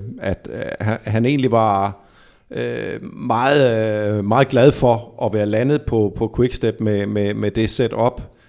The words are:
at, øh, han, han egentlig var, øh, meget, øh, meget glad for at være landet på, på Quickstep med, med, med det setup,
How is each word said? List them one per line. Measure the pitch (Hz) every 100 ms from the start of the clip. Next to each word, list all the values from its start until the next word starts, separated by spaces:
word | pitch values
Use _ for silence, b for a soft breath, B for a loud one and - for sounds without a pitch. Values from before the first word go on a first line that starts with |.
| 107 -
at, | - 92 -
øh, | - - -
han, | 107 113
han | - 110 117
egentlig | 143 127
var, | 117 110 98 101 98 b b b b b
øh, | - 120 120 110 - - -
meget, | 120 117 131 143 127 113 110 107 104 107
øh, | 101
meget | 120 139
glad | 131 135
for | - 123 113 - - 117
at |
være | 104 104
landet | 110 127 147
på, | - 113 104 -
på | 113 -
Quickstep | 117 - 113 -
med, | 110 101 101
med, | 104 101
med | 107 104
det | 113 110
setup, | - 117 110 117 - - b